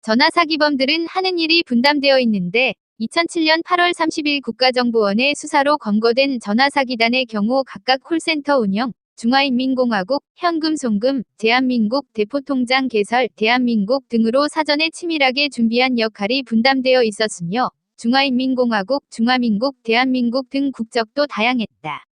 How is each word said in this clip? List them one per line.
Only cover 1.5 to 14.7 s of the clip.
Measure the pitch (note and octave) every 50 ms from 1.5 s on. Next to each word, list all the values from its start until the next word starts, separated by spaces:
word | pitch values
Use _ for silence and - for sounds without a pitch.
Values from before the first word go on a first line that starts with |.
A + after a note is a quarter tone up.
| E4 E4+
분담되어 | E4 - B3 A#3 B3 C#4+ D4 D4 C4 C#4 C4+ C4
있는데 | B3+ A#3 G#3+ G3 F3+ F3+ F3 A#3 C4 B3 G3 _ _ _ _ _
이천칠 | A3 A3+ - E4+ E4+ E4 - E4+ D#4
년 | D#4 D#4 E4 E4
팔월 | - F4+ F4 F4 F4 F4
삼십 | - E4 D#4+ - - D4
일 | D4 C#4+ C#4+
국가정보원의 | B3+ - A3 _ B3+ B3+ B3 B3+ B3 A#3+ A3+ A3+ G#3+ G3+ G3 A3 B3+ C#4+ D4
수사로 | - - D4+ - D4 C#4 C#4+ D4+ D4
검거된 | - G#3+ G#3 G#3+ A3 A#3 A#3 B3 C#4 C#4 C4+ A#3
전화 | - G3+ G#3 A#3 C4+ C#4+
사기단의 | - C#4+ C#4 A#3 B3+ A3 A3+ A#3 A#3+ C4 C4
경우 | A3+ A3 G#3 G3+ A3 B3+ C4+ C4+
각각 | - - - _ - C4 C4+
콜센터 | _ - E4+ D#4+ - E4+ D#4+ D4+ C#4 C#4+ C#4+ C4+
운영, | A3 G3 F#3+ G#3 B3 B3 F#3 _ _ _ _
중화인민공화국, | - - A3+ C4 C4+ C#4 C#4+ B3 A#3+ C4 C4 C4 B3 B3+ A#3+ A3+ G3 F#3 F#3+ C4 C#4+ _ _ _
현금 | _ - F4 E4+ D#4+ D4+ D#4+ D#4
송금, | D4 - A#3+ G#3+ G3+ G#3+ B3+ C#4 C4 G3 _ _ _
대한민국 | - A3 A#3+ B3+ C4 B3+ B3+ A#3+ A3 G#3 A#3+ C#4+ C#4 _
대포통장 | _ - G#3 G#3 - C#4+ C4+ - C#4 B3+ B3+ A3+ B3+ C4+ C4+ B3+
개설, | - G#3 G#3 - A#3 B3 B3+ G#3+ _
대한민국 | - G#3+ A3 A#3+ B3+ B3+ A#3+ A#3 G#3+ G3 G3+ C4 C#4 B3+ _
등으로 | A#3 A3+ A3+ A3+ A3+ C4+ D4 D4
사전에 | - D#4+ D#4 D4